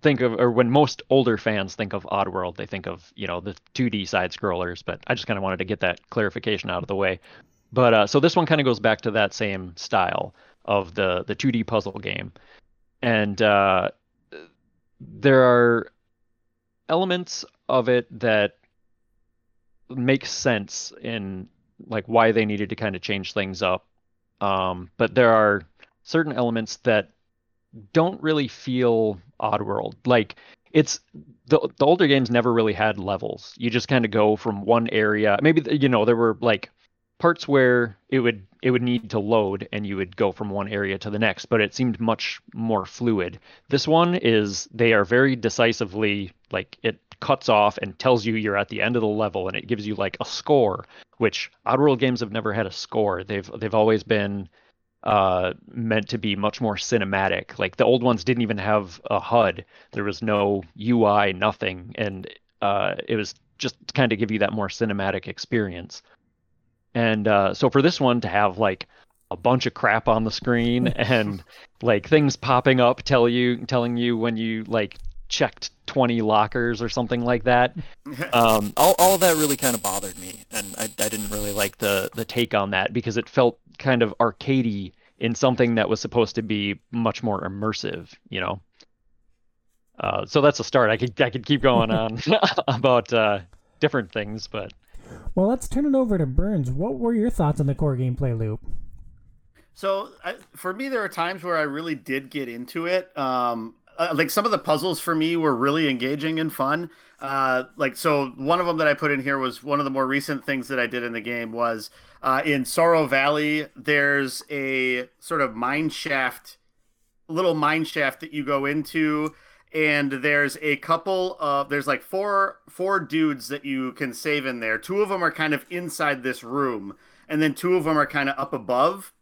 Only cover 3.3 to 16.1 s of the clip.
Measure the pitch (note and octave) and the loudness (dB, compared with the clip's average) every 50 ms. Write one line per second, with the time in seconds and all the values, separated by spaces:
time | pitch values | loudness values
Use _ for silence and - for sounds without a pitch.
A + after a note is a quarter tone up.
3.3 | F2 F2+ F2 G2+ F#2 - _ _ _ - B2+ A#2+ A2 G#2 F#2+ - - G2 F2+ F#2 | -6 -6 -6 -8 -12 -12 _ _ _ -2 -2 0 0 -2 -6 -2 -2 -2 -2 -2
4.3 | - - - G2+ F2+ F2 F2+ F2 F2+ - - - F2 - - - A#2+ - - - | -6 -4 -4 -4 -2 -2 -4 -6 -6 -8 -8 -10 -10 -10 -4 -6 -6 -6 -2 -6
5.3 | A2+ G2 G2 F#2+ F#2 E2+ F#2+ F#2+ G#2+ - - F2+ F2 - _ _ - A#2+ G#2+ G2+ | -4 -4 -2 -4 -4 -4 -4 -6 -4 -2 -2 -2 -2 -4 _ _ -4 -2 -2 -2
6.3 | - - - A2+ G#2+ F#2 - F#2 F2+ F2 F2 - G2+ G2 G2 F#2+ F#2 F2+ _ - | -4 -4 -4 -4 -4 -4 -4 -6 -6 -6 -4 -6 -4 -2 0 -2 -2 -4 _ -20
7.3 | - - - _ _ _ _ _ - B2+ B2+ A#2+ A2+ A2 G#2 G2+ - C#3+ C#3 E3+ | -20 -20 -20 _ _ _ _ _ 0 4 4 6 6 6 4 4 4 4 4 4
8.3 | - F#3 E3 D3+ D#3+ D3+ C#3+ B2+ A#2+ G#2 G#2 - A2 - - A#2+ G2+ A2+ G#2+ G2 | 4 2 2 4 4 4 4 4 0 2 2 2 2 2 -2 -2 0 2 0 0
9.3 | - - A2+ G2+ G2 F#2+ F#2 F2+ E2+ E2 - - - G#2 F#2 - - - - - | 0 -2 -4 -4 -4 -6 -8 -10 -14 -14 -10 -2 0 2 2 2 0 -4 -6 -6
10.3 | - _ _ _ _ _ _ - G2+ G2+ F#2+ F2 F2 F#2 G2 F#2 F2+ F2+ - - | -10 _ _ _ _ _ _ 0 0 0 0 -2 -4 -2 0 0 0 -2 -2 -4
11.3 | G#2 - - C3+ A#2+ A#2 A2 - A#2 A2 F#2 G2 G2 G#2 G2+ G#2 F#2+ - F#2+ G2 | -6 -2 -2 -2 0 0 -2 0 -2 -2 -2 -2 -10 -10 -10 -8 -8 -8 -10 -14
12.3 | - - _ _ - _ _ _ _ _ _ _ _ _ - B2 A#2 A2 G#2+ G#2 | -16 -20 _ _ -20 _ _ _ _ _ _ _ _ _ -2 0 2 2 0 0
13.3 | G2+ F#2 A#2 G#2+ G#2 G2+ G2 G2 F#2 F#2 F2+ G2 - _ _ _ _ _ _ _ | 0 2 4 4 6 6 6 4 4 2 2 -2 -6 _ _ _ _ _ _ _
14.3 | - D#2 D#2+ F2 _ _ _ _ _ _ _ _ _ _ - A#2+ G#2+ G#2 - C#3 | -20 -20 -20 -20 _ _ _ _ _ _ _ _ _ _ -20 -20 -18 0 4 6
15.3 | C3+ C3 B2+ B2 B2 A#2+ A#2+ A#2+ A#2+ A#2 - - _ _ _ _ | 8 8 8 8 8 6 6 6 4 2 0 -6 _ _ _ _